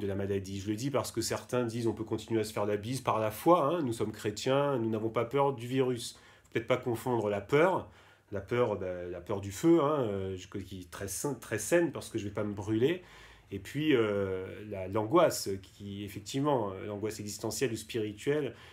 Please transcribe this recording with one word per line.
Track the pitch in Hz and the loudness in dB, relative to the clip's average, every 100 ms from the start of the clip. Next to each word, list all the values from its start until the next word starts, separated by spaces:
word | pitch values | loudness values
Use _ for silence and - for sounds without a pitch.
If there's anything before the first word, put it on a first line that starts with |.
de | 101 | -2
la | 98 | -2
maladie. | 98 98 92 98 | 0 -2 -2 -4
Je | 95 | -4
le | |
dis | 107 135 | -2 0
parce | 127 - | 0 0
que | - | -2
certains | 107 110 - 123 | -2 -4 -2 0
disent | 120 113 113 | 0 0 -2
on | |
peut | 104 | -2
continuer | 107 107 - 110 | -4 -4 -2 0
à | |
se | 107 | 0
faire | - 104 | 0 0
la | 104 | 0
bise | 104 131 | -2 -2
par | - 110 | 0 0
la | 110 | 0
foi, | 107 165 175 139 | 2 6 6 6
hein, | 175 | 2
nous | 135 | 0
sommes | 117 107 | 0 -2
chrétiens, | - 110 107 131 135 143 131 | -2 -4 -2 2 4 4 2
nous | 113 | 0
n'avons | 110 110 | 0 0
pas | 120 | 0
peur | 120 139 139 | 0 2 2
du | 123 120 | 0 -2
virus. | 135 127 120 117 - - - | 0 2 0 -6 -12 -20 -20
Faut | _ | _
peut-être | 120 117 | -4 0
pas | 127 | 0
confondre | 123 113 131 120 104 | 0 -2 0 0 0
la | 101 | -2
peur, | 104 143 175 160 - - - - _ | 2 4 4 2 -4 -14 -20 -20 _
la | 98 | -10
peur, | - 120 120 101 | -2 2 2 2
ben, | 95 90 87 | -2 -6 -6
la | 90 | -8
peur | 87 101 | -4 -4
du | 98 | -4
feu, | - 165 165 | 2 6 8
hein, | 143 151 | 6 4
euh, | 117 98 95 92 | 2 0 -2 -6
je, | - | -8
qui | 101 90 95 | -10 -10 -12
est | 85 | -12
très | - 98 | -10 -8
sain-, | - 143 | -4 -4
très | 123 - 107 | -4 -4 -4
saine | - 175 165 | 2 4 4
parce | 110 - | 0 -6
que | 113 | -6
je | |
vais | 101 | -4
pas | 110 | -4
me | 104 | -4
brûler, | 101 101 110 135 180 - - - - - | -4 -2 2 2 2 -6 -20 -20 -20 -12
et | 98 | -12
puis, | 98 139 156 | -8 -2 4
euh, | 131 107 101 98 92 95 95 107 | 4 4 2 0 -2 -6 -10 -10
la, | 98 95 | -8 -2
l'angoisse, | 104 107 160 156 - 107 98 | -2 4 6 6 4 -2 -4
qui | - - 101 98 | -8 -14 -10 -8
effectivement, | 101 101 101 135 147 131 104 | -8 -10 -6 -2 2 2 0
euh, | 95 98 | -4 -8
l'angoisse | 104 107 104 | -4 -4 -4
existentielle | 104 101 110 104 127 | -8 -6 -6 -2 -2
ou | 110 | -2
spirituelle, | - 117 107 101 - 147 131 - - | -6 -4 -4 -2 0 0 -2 -6 -16